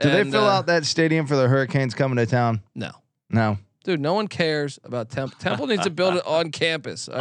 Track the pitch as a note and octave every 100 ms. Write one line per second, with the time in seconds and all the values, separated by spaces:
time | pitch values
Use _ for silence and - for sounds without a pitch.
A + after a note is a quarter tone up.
0 | C#3+ E3+ C#3 C#3 D3 F#3+ E3+ E3+ D3 -
1 | D#3+ D#3+ C#3+ C#3+ B2 C3+ C3 C#3 C3 -
2 | C#3 B2 A#2 B2 A#2 A2 - - G2 -
3 | _ _ - A2 A2 G2+ - _ - E3
4 | D3 G3 G#3+ - D#3+ D3+ C#3+ - - A#2+
5 | A2+ - C3+ - F3+ G#3 C#4 G#3 F3+ D#3
6 | F#3 F3+ - D#3 E3 - E3 D#3+ A#2 F#2
7 | - C3